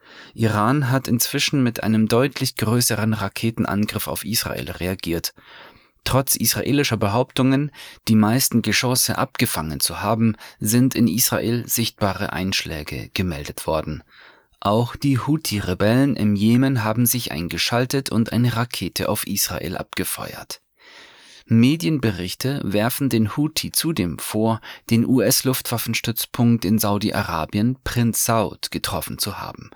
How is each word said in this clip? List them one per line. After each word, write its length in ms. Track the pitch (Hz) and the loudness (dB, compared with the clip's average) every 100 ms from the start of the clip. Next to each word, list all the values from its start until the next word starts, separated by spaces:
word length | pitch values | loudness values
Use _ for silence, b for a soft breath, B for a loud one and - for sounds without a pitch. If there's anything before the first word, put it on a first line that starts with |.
| B B B | B B B
Iran 580 | B 113 104 107 147 127 | B 0 2 2 2 0
hat 160 | 131 - | 0 0
inzwischen 560 | 117 - 139 - 143 | 0 0 -2 0 2
mit 180 | 123 - | 0 0
einem 280 | 101 110 107 | 0 2 4
deutlich 480 | 117 139 - 131 - | 4 2 0 -6 -2
größeren 560 | 107 120 - 107 107 | 0 2 2 0 0
Raketenangriff 920 | 107 101 - 113 113 - 101 104 110 - | 0 -4 -2 -2 0 0 0 0 -2 -4
auf 180 | 73 - | -6 -4
Israel 440 | 113 - - 73 | -4 -4 -6 -8
reagiert. 640 | 87 90 95 85 82 - - B B B B B B | -6 -4 -4 -4 -4 -4 -10 B B B B B B
Trotz 320 | - 127 135 - | -2 0 0 0
israelischer 640 | 113 107 - 139 143 107 | 0 -2 0 0 0 0
Behauptungen, 720 | 101 117 127 - 131 135 147 B B B - | 0 0 0 2 2 2 0 B B B 2
die 60 | 107 | 4
meisten 460 | 107 127 - 117 | 6 4 2 0
Geschosse 560 | 107 101 123 127 - 87 | 0 0 0 0 0 0
abgefangen 640 | 131 - 123 - 78 69 | -4 -2 -2 -2 -4 -4
zu 220 | - 85 | -4 -2
haben, 340 | 104 113 113 107 B B | -2 2 2 0 B B
sind 340 | 107 120 131 | 2 4 4
in 140 | - 113 | 4 2
Israel 580 | 104 - 113 104 120 - | 4 0 0 0 -2 -2
sichtbare 640 | - 113 - 101 92 101 | -2 -4 0 -2 0 -4
Einschläge 800 | - 95 - - 78 76 67 - | -2 -2 -2 -4 -8 -8 -10 -6
gemeldet 520 | - 92 73 73 - - | -4 -2 -4 -8 -8 -2
worden. 380 | 80 76 76 - B B B B B | -2 -2 -8 -12 B B B B B
Auch 360 | 101 107 120 - | 0 2 0 0
die 240 | 143 123 | 0 0
Houthi-Rebellen 960 | - 160 - 104 92 90 104 127 143 - | 0 -2 -2 -2 -2 0 4 4 4 2
im 200 | 104 101 | 2 4
Jemen 480 | 110 120 135 127 | 4 4 4 2
haben 220 | 107 110 120 | 0 2 0
sich 260 | 127 - | 0 -4
eingeschaltet 800 | - 85 170 - 120 127 139 131 | -6 -4 -4 0 0 0 -2 0
und 240 | 110 113 | 0 2
eine 220 | 117 123 117 | 2 2 2
Rakete 520 | 120 - 90 - - | -2 -4 -6 -4 -2
auf 200 | 107 - | -2 -2
Israel 500 | 101 - 78 - - | -2 -2 -4 -6 -6
abgefeuert. 840 | - - 92 - - - - - _ _ B B B B B B B | -8 -6 -6 -6 -8 -10 -14 -16 _ _ B B B B B B B
Medienberichte 1160 | 113 123 165 165 147 113 90 90 - 127 143 | 6 6 4 0 0 0 -2 -6 -4 -4 -4
werfen 460 | - 104 117 - 139 | -2 0 0 0 0
den 280 | 117 107 - | 2 0 0
Houthi 340 | 151 - 101 | -2 -2 -4
zudem 460 | - 160 156 87 71 | -2 -2 0 -2 -4
vor, 420 | - 107 110 110 B B B | -6 -2 0 -2 B B B
den 160 | 113 - | 2 4
U-S-Luftwaffenstützpunkt 1600 | 127 107 - 131 127 - 120 - 113 - 110 - - 117 117 87 | 4 4 2 0 -2 -4 -6 -4 -4 -4 -6 -4 2 4 4 4
in 140 | 110 | 2
Saudi-Arabien, 1000 | 104 101 104 - 92 82 78 104 117 131 | 2 0 0 -2 -2 -4 -2 0 0 0
Prinz 420 | - 120 117 - - | -4 0 0 2 0
Saud, 460 | 113 90 - - | 0 0 -4 -8
getroffen 480 | - - 90 - - | -6 -6 -6 -6 -6
zu 180 | 104 95 | -6 -8
haben, 320 | - - - | -10 -14 -18